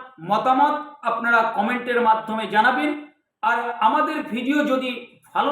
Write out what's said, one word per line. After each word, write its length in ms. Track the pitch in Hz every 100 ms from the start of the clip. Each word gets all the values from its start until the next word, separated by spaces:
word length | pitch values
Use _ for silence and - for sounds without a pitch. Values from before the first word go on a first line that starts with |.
| - - 165
মতামত 460 | 214 254 262 294 294 - -
আপনারা 380 | - 170 233 226 220 180
কমেন্টের 440 | 220 247 247 240 226
মাধ্যমে 360 | 220 214 220 202
জানাবেন। 360 | 214 240 277 302 302 - _ _ _
আর 160 | 233 240 240 - -
আমাদের 300 | 302 311 302 202
ভিডিও 260 | 226 254 294
যদি 260 | - 262 254 233 - _ _
ভালো 200 | - 277